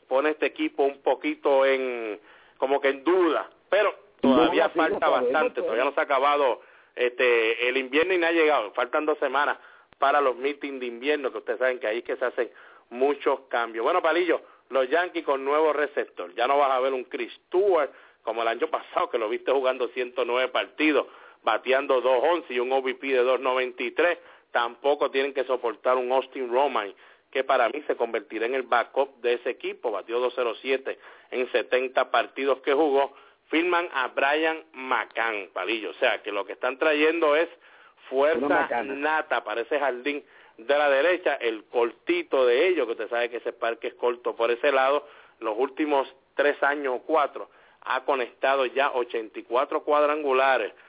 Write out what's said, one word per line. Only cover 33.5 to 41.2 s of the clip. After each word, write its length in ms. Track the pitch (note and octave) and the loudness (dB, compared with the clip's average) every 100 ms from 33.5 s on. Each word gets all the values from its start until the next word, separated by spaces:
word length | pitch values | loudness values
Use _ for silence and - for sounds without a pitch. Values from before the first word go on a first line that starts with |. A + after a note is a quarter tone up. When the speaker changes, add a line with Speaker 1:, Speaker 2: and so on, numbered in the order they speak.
| D#3 F3 F3 F3 | -2 0 0 -2
Speaker 1:
a 140 | C3+ B2 | -4 -4
Brian 560 | C3+ C#3 D3+ D#3+ D#3+ - | -2 0 2 0 -4 -10
McCann, 800 | B2+ C3 A#2+ G#2 - A2+ G#2 F#2 | -12 -4 -2 -2 -4 -4 -4 -8
Palillo, 380 | G2+ F#2 A2+ G2 | -8 -4 -4 -6
o 40 | D#2 | -2
sea 280 | B2 G2+ | 0 0
que 80 | G#2+ | -4
lo 140 | G2+ G2 | -6 -6
que 80 | |
están 260 | G2 B2 C3+ | -6 -6 -2
trayendo 560 | D#3 D3+ D#3 E3+ D#3 D3 | 0 2 2 2 2 2
es 140 | E3+ - - - - _ - | 0 -6 -20 -20 -20 _ -6
fuerza 360 | C3 C#3+ E3 C#3+ | 0 2 2 0
Speaker 2:
Una 160 | E3+ | 0
macana. 340 | D#3+ A#2+ C3+ C#3 | 0 -2 -4 -4
Speaker 1:
nata 480 | D3 D#3 - B2 | -2 -2 -2 -4
para 180 | G#2+ A2 | -4 -6
ese 160 | A2+ D3 | -2 -2
jardín 460 | C#3 B2 C3 C#3+ - - - - | -2 -2 -4 -6 -10 -20 -20 -8
de 200 | - C#3+ | 0 2
la 120 | D3 | 4
derecha, 460 | C3+ E3 F3 | 4 2 2